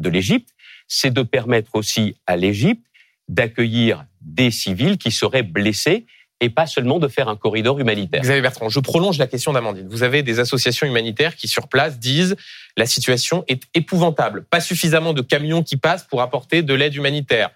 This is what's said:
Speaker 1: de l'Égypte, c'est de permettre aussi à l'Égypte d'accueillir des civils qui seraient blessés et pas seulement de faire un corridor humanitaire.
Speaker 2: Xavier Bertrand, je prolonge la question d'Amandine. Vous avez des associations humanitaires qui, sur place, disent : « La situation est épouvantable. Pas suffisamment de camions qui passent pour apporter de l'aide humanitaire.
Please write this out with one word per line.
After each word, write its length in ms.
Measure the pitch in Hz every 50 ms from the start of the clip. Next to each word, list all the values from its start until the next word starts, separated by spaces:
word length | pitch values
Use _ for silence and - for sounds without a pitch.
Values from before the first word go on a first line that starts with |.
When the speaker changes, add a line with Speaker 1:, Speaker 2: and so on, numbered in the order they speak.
Speaker 1:
de 80 | 156 180
l'Égypte, 400 | 165 95 92 113 214 254 - _ _ _ - - - - _ -
c'est 240 | - - - 135
de 100 | 120 135
permettre 480 | 127 - - 127 113 123 123 110 110 - -
aussi 420 | 110 107 - - 113 107 98 - - _
à 100 | - 90
l'Égypte 480 | 87 92 101 101 101 127 208 240 233 _ _ _ _ _ _ _ _ _ -
d'accueillir 760 | 90 127 120 113 - - 117 113 113 120 117 113 92 76 73 - _ _
des 300 | - 78 78 - 127 120
civils 480 | - - - 98 92 92 135 190 208 -
qui 120 | - 120
seraient 300 | - - 110 98 131 131
blessés 640 | 110 87 80 104 101 107 - - - 151 185 233 - _ - _ _ _ _ _
et 100 | 120 117
pas 160 | - 156 165
seulement 320 | 151 - 143 120 123 151 175
de 100 | 151 -
faire 200 | - 143 127 107
un 80 | 107
corridor 420 | 104 - 110 104 113 107 120 135 143
humanitaire. 400 | 127 113 107 104 95 80 - -
Speaker 2:
Xavier 220 | 127 127 139 139
Bertrand, 260 | 123 127 - - 113 110
je 100 | 113 139
prolonge 380 | 131 - - 170 185 202 170
la 100 | 143 131
question 280 | - - - - 160 139
d'Amandine. 340 | 123 117 107 98 92 92 92
Vous 140 | 113 113
avez 200 | 123 123 135 151
des 160 | 139 117 110 117
associations 480 | 123 - 139 123 - 127 117 - 156
humanitaires 480 | 139 120 113 113 117 107 - 147 170 -
qui, 140 | - - 117
sur 180 | - 117 -
place, 320 | - - 131 151 156 139 117
disent : « 380 | 117 127 135 160 185 185 190 - - - - - - - _
La 80 | - 113
situation 580 | 123 - - - 175 - 120 - - 165 180 170 -
est 140 | 127 131 - -
épouvantable. 720 | - 170 - - 190 170 175 165 147 - 123 113 101 - - -
Pas 100 | 170 170
suffisamment 540 | - - 185 160 - 160 160 160 160 165 151
de 80 | 156
camions 400 | 143 - 160 143 147 156 160 170
qui 160 | 160 - 151 131
passent 240 | - 156 180 180 -
pour 160 | _ 139 120
apporter 400 | 123 123 143 123 - - 160 170
de 120 | 160 135 135
l'aide 200 | 131 147 151 139
humanitaire. 560 | 143 143 139 147 147 135 - 127 110 98 - -